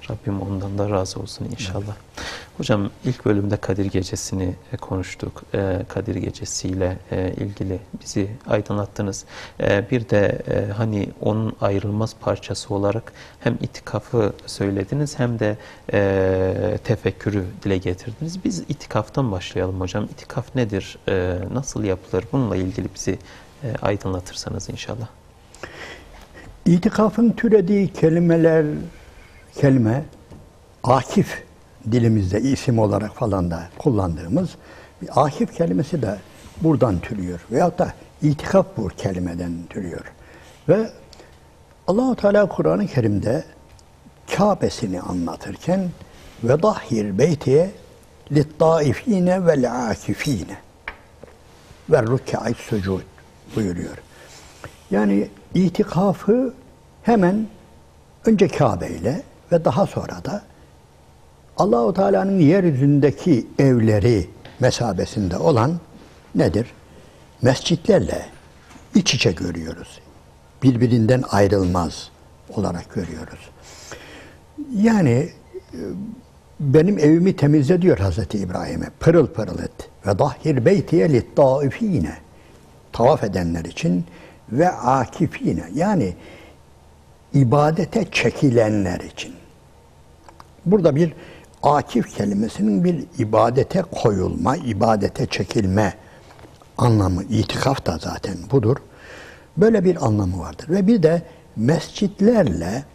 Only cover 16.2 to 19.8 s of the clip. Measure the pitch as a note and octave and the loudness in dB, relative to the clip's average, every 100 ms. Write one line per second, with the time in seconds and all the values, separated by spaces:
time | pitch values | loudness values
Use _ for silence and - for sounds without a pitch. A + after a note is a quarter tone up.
16.2 | F#2+ F#2+ F#2 G2+ G2+ G#2 - A#2 - - | 2 0 0 -2 -2 -4 -4 -2 -2 -4
17.2 | - G2+ F#2+ - G2+ F#2+ F#2+ F2+ - G#2+ | -4 -4 -4 -8 -4 -2 -2 -8 -10 -10
18.2 | D#3 F#3 - F3+ - C#3 - A2 G#2+ - | -10 -6 -6 -6 -8 -10 -6 -4 -4 -2
19.2 | C3 F#2 - - F#2 F#2 | -2 -4 -6 -4 -4 -4